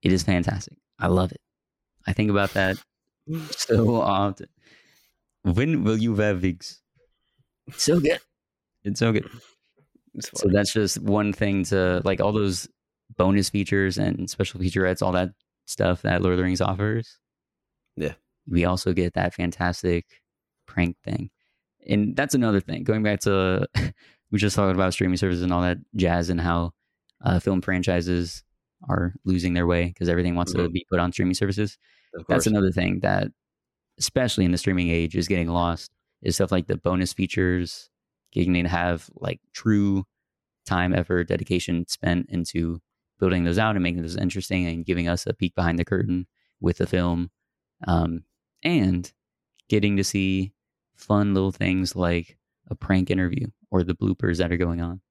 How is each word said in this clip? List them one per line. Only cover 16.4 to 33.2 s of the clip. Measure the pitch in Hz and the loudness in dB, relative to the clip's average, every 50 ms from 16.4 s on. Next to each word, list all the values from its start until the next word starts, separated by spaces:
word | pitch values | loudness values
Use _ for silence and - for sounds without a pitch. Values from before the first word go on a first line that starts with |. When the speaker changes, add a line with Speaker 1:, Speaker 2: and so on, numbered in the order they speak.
| 90 | 2
Speaker 1:
Rings | 90 92 90 | 0 0 0
offers. | 92 - 95 92 101 107 110 113 113 - - _ _ _ _ _ _ _ _ _ _ _ _ _ _ _ _ | 0 0 0 0 -2 -2 -2 -2 -4 -8 -16 _ _ _ _ _ _ _ _ _ _ _ _ _ _ _ _
Speaker 2:
Yeah. | - 78 73 71 _ _ _ _ _ _ | -6 -6 -6 -6 _ _ _ _ _ _
Speaker 1:
We | - 85 85 85 | -2 0 2 2
also | 87 90 92 - 95 90 | 2 0 0 -2 -2 0
get | 92 87 87 - | 0 0 0 0
that | 92 92 87 - | -2 -4 -4 -2
fantastic | - 90 87 - - 90 90 87 - - 90 87 87 - _ _ _ _ _ _ _ _ _ _ _ _ | -4 -4 -4 -4 -2 -2 -2 -2 -2 -2 0 0 0 -4 _ _ _ _ _ _ _ _ _ _ _ _
prank | - - - 87 87 85 _ _ | -10 -2 0 0 0 -2 _ _
thing. | - - - - 104 _ _ _ _ _ _ _ _ _ _ _ | -8 -8 -6 -8 -10 _ _ _ _ _ _ _ _ _ _ _
And | - 98 104 104 104 92 | -2 0 0 2 0 0
that's | - 139 - - | -2 -2 0 0
another | 131 120 113 104 98 | 0 2 2 2 2
thing. | - - - 82 - | 0 -2 -8 -6 -2
Going | - 107 110 107 | -2 0 0 2
back | 104 104 98 | 0 0 0
to, | - 104 98 95 95 92 92 - - - _ | 0 0 2 2 2 2 0 0 -2 -2 _
<laughs> | - - - - _ _ - _ _ _ _ | -2 -2 -2 -6 _ _ -20 _ _ _ _
we | - 101 | -2 0
just | 104 104 - | 0 0 2
talked | - 101 95 92 | 2 2 2 2
about | 92 95 92 87 | 2 2 0 0
streaming | - 95 92 90 | 0 0 0 0
services | 90 - 95 90 87 90 | 0 0 0 0 0 0
and | 90 90 | 0 0
all | 87 | 2
that | 90 90 87 87 - _ - | 2 0 -2 -2 -6 _ -4
jazz | - 92 87 85 87 85 85 | 0 2 2 2 2 0 0
and | 90 85 | -2 0
how, | 85 87 85 85 85 85 - _ _ _ _ _ _ _ _ _ - | 0 0 0 0 0 -2 -6 _ _ _ _ _ _ _ _ _ 0
uh, | - 92 87 | 2 2 2
film | - - 95 92 | 2 2 0 0
franchises | 90 - 95 90 90 - 90 87 85 90 90 87 87 87 - - _ _ _ _ _ _ _ _ 185 | 0 -2 -2 0 0 0 0 0 0 0 0 0 -2 -4 -8 -14 _ _ _ _ _ _ _ _ -6
are | 147 - - 90 87 92 - _ | -2 -2 0 0 -2 -4 -4 _
losing | 95 92 90 85 90 87 | 0 0 2 2 0 0
their | 87 87 | 2 2
way | 85 87 85 87 87 90 | 2 2 2 0 -2 -2
'cause | _ 90 | _ 0
everything | 87 85 87 87 90 87 | 0 2 2 2 0 0
wants | 87 87 87 - | 0 -2 -2 0
to | - | -2
Speaker 2:
Mm-hmm. | 87 85 | -2 0
Speaker 1:
be | 85 90 - _ | -2 -6 -4 _
put | 92 87 | 0 0
on | 87 87 | 0 0
streaming | 82 - 87 90 92 | 0 0 0 0 0
services. | - 104 98 95 101 107 104 - _ _ _ _ _ _ _ - | 0 -2 -2 0 -2 -4 -4 -6 _ _ _ _ _ _ _ -16
Speaker 2:
Of | 85 82 | -16 -4
Speaker 1:
That's | - - 85 - | -2 0 0 2
Speaker 2:
course. | |
Speaker 1:
another | 110 107 104 98 92 | 2 2 2 2 2
thing | 85 - 90 92 95 92 | 2 0 0 0 -2 -2
that, | 92 - - 98 | 0 0 0 0